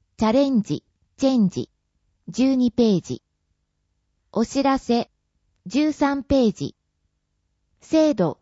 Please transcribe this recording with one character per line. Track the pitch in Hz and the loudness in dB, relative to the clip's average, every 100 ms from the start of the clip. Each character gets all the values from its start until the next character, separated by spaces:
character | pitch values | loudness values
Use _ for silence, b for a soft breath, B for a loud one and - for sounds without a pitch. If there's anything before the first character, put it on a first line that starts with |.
| _ - | _ -4
チ | 220 | 0
ャ | |
レ | 254 277 | 2 2
ン | 247 | 0
ジ、 | - - _ _ _ - | -2 -6 _ _ _ -2
チ | 269 | 0
ェ | 254 | 2
ン | 185 | 0
ジ、 | 127 - _ _ _ _ _ - | -2 -12 _ _ _ _ _ -12
十 | 196 262 262 | -2 0 2
二 | 247 | 0
ペ | - 226 180 | 2 2 0
ー | |
ジ。 | - 127 _ _ _ _ _ _ _ _ _ _ _ | -2 -14 _ _ _ _ _ _ _ _ _ _ _
お | 208 233 | -6 -4
知 | 277 | -2
ら | 269 269 | 0 0
せ、 | - 233 - _ _ _ _ _ 180 | -2 -4 -4 _ _ _ _ _ -6
十 | 269 302 | -2 -2
三 | 294 277 277 | 0 -2 -2
ペ | - 277 226 | -2 0 0
ー | |
ジ。 | - 143 - _ _ _ _ _ _ _ _ _ _ | -2 -10 -14 _ _ _ _ _ _ _ _ _ _
制 | - 320 311 220 | -2 0 2 0
度、 | 165 - | -2 -4